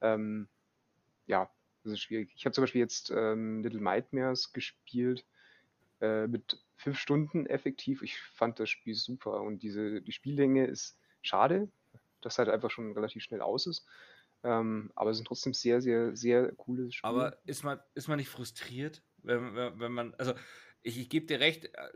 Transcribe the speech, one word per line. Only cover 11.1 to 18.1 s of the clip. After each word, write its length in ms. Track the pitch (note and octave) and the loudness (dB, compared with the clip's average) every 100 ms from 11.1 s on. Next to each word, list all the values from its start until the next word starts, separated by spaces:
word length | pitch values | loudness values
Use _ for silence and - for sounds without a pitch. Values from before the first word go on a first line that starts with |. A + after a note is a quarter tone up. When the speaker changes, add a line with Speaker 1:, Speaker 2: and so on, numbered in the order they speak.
| _ | _
Speaker 1:
schade, 480 | - G2 C3 F#3+ G#3 - _ - _ _ | 0 4 6 4 0 -8 _ -20 _ _
dass 180 | A#2+ - | -2 2
halt 100 | A2 | 4
einfach 220 | G#2+ A2 | 4 0
schon 220 | - A2 | -4 -6
relativ 300 | G#2 G#2+ - | -4 -4 -6
schnell 200 | - A2 | -8 -4
aus 240 | - A#2 F3+ | -2 0 -2
ist. 200 | E3 - - - - _ _ | -6 -10 -20 -20 -20 _ _
Ähm, 480 | A#2+ A2+ A2 A2 G#2+ | 0 2 2 -2 -4
aber 160 | - G#2+ | -2 0
es 60 | A2 | -2
sind 80 | A2 | -4
trotzdem 280 | B2+ C3+ | -6 -4
sehr, 280 | - A#2+ A#2+ | 0 4 4
sehr, 340 | B2+ A#2 A#2 A#2 | 4 2 0 0
sehr 360 | A#2+ A#2+ B2 | 4 6 4
coole 400 | - - B2 B2 | -2 -6 -4 -4
Spiele. 100 | - A2 | -4 -2
Speaker 2:
Aber 300 | B2 B2+ - - | 0 0 -4 -10
ist 180 | C#3 | -6
man, 160 | C#3+ C#3 _ | -4 -6 _
ist 140 | - | -8
man 100 | C#3+ | -2